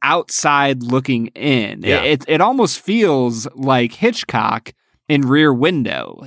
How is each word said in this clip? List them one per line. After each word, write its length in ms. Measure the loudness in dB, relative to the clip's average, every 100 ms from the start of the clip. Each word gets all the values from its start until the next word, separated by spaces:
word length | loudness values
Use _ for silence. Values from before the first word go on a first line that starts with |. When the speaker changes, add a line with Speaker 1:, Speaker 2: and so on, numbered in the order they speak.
Speaker 1:
outside 800 | 0 0 -2 -2 0 2 0 -2
looking 460 | -2 -2 0 -4 -4
in. 540 | -4 0 0 -2 -6
Speaker 2:
Yeah. 200 | -2 0
Speaker 1:
It, 200 | 2 -2
it, 60 | 0
it 120 | 2
almost 400 | 2 2 0 -2
feels 680 | -2 2 2 2 0 -4 -10
like 380 | -6 0 0 0
Hitchcock 840 | 0 -2 -2 -4 -2 -2 -4 -8 -20 _ _ -2
in 140 | 0
Rear 320 | 2 4 4
Window, 720 | 4 0 0 -4 -6 -10 -14